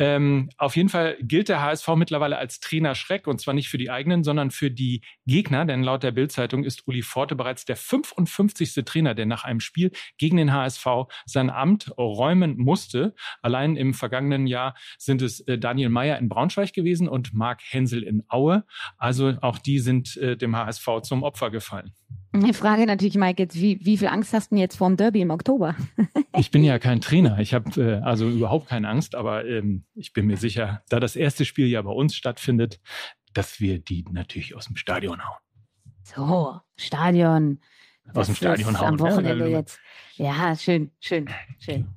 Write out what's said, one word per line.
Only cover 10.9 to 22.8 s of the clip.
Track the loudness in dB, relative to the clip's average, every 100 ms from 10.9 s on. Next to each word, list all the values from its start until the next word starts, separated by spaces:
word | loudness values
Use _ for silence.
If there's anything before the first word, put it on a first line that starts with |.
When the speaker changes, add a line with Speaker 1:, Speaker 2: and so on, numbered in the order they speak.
| -2 -2 -10 -4
Speaker 1:
sein | 0 0
Amt | 2 2 2 0 -4
räumen | -2 0 2 4 2 2
musste. | 2 0 0 -2 -2 -4 -16 -4
Allein | -2 0 0 0
im | 0
vergangenen | -2 -4 -2 0 0 0
Jahr | -2 -4 -8 -20 -10
sind | -2 0
es, | 0 -4
äh, | -4 -2
Daniel | 0 0 2
Meyer | 2 2 0
in | -2
Braunschweig | 0 0 0 -2
gewesen | -2 0 0 0
und | -2 -4
Marc | -4 -4 -4
Hensel | -6 -2 0 -2
in | -2 -4 -2
Aue. | 2 4 4 0 -12 -14 -4
Also | -2 2 0 0
auch | -2 -2
die | -2 0
sind, | 2 0 0 -4
äh, | -4 -2
dem | -2 -2
H | -4
S | -6
V | -2 -2
zum | -2 -2
Opfer | -2 -4 -4
gefallen. | -4 -8 -12 -14 -20 -18 -18 -2 4 4
Speaker 2:
Ich | 4
frage | 4 4